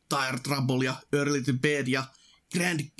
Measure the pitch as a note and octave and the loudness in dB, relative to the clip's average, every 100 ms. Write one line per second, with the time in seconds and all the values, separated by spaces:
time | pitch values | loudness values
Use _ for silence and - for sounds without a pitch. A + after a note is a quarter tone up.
0 | - C#3 C3 C3 C3+ C#3 C3 C3 C3 B2+ | -4 -2 0 -2 -2 0 2 2 0 -2
1 | - C#3+ C#3+ C#3+ C3 B2+ D3+ D3 B2+ C3+ | -2 0 0 0 0 0 2 0 0 -2
2 | C3 - - _ _ F3 F3+ D#3+ D3 | -2 -12 -20 _ _ -2 0 0 -4